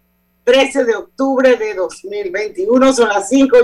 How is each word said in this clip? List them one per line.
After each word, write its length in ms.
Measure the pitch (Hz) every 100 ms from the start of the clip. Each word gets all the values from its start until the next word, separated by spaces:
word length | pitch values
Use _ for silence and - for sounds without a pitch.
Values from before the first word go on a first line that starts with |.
| _ _ _ _
trece 400 | - 262 269 277 240
de 100 | 208
octubre 600 | - - 269 269 262 233
de 200 | 214 185
dos 280 | 170 -
mil 280 | 196 208 202
veintiuno, 600 | 196 214 - 196 247 262
son 160 | 254 226
las 200 | 202 -
cinco 280 | 269 269 247